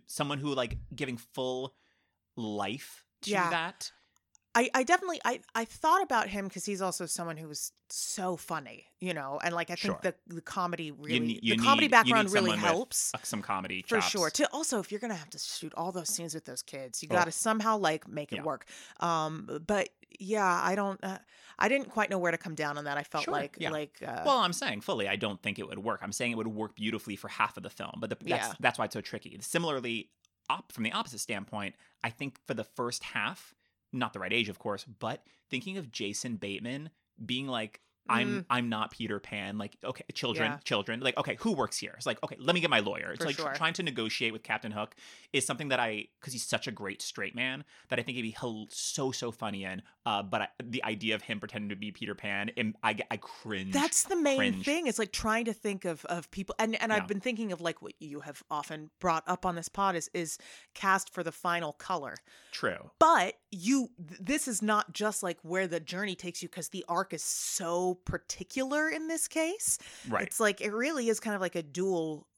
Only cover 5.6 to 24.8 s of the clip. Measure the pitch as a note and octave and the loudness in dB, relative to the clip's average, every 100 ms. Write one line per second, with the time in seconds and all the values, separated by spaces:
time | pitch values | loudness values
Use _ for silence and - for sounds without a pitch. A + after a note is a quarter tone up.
5.6 | A3+ - D#4 F4+ F#4 A#3+ G3+ G3+ G3 F#3+ | -4 0 6 6 6 2 2 -2 -4 -6
6.6 | - G3 F#3+ E3+ E3+ - E3+ D#3 D#3+ D3 | -4 -2 0 -2 -2 -4 -4 -6 -8 -8
7.6 | - - - - - - F#3 E3+ - D#3+ | -8 -10 -10 -6 -4 -2 -2 -2 -2 -4
8.6 | C3 G#2+ - - F3+ D#3+ C3+ C#3+ E3+ E3+ | -6 -14 -20 -8 -4 -4 -4 -2 0 0
9.6 | E3+ - G3+ F3+ F#3 - - E3+ - - | -2 -2 -2 0 0 -2 -8 -12 -6 -2
10.6 | F3+ E3+ D#3+ C#3 D3+ A#3+ A#3 - A3+ A3 | 0 -2 -6 -8 0 2 2 0 2 4
11.6 | A#3+ C#4+ D4+ A#3+ A#3+ A3+ G3+ G3+ F#3 G#3+ | 8 8 10 10 10 8 6 6 6 4
12.6 | G#3 E3 B3+ - - - - G#2+ G2+ G2 | 4 4 2 0 0 -2 -4 -4 -2 -2
13.6 | F#2 F#2 - A3+ F2+ G3+ D#3+ - G3+ C4+ | -2 -6 0 4 4 4 2 4 2 2
14.6 | D#4+ A#3 G3 G#3 A#3 F#3 D3+ D3+ - - | 0 0 -2 -4 -4 -6 -8 -10 -8 -6
15.6 | D#3+ - E3+ F3+ D#3+ - E3+ D#3 - B2+ | -8 -4 -4 -2 -2 -4 -4 -8 -8 -10
16.6 | - C#3 C3 - D#3 F3+ E3+ - A3 A3 | -10 -10 -8 -8 0 4 4 2 2 2
17.6 | G#3+ G#3+ F3 D#3 - A2+ - A2 D#3 C3+ | 4 4 4 2 -2 -8 -6 -4 -2 -4
18.6 | - - - - E3+ E3 D#3 D#3+ - D3 | -8 -18 -16 -4 0 2 0 -4 -6 -6
19.6 | E3 G#3 - _ - - F#3+ G#3+ G3 F3 | 0 2 0 _ -20 -10 -2 4 4 4
20.6 | F3+ F#3+ G3 F#3+ G3 F#3+ - - - - | 4 2 0 -2 -6 -8 -12 -20 -8 2
21.6 | G#3 C#4 C4 - G#3 F#3+ F3 E3 F#3 D#3 | 4 4 2 0 2 2 2 2 -2 -2
22.6 | D3+ D3 D3 C#3+ C#3+ D#3 D3 D3 C#3+ - | -2 -2 -2 -2 -2 -2 0 0 -2 -4
23.6 | - D#3 D3 - - B2 - C4 F#3 E3+ | -2 -2 -6 -8 -8 0 4 6 4 2
24.6 | - G#2 | -2 -2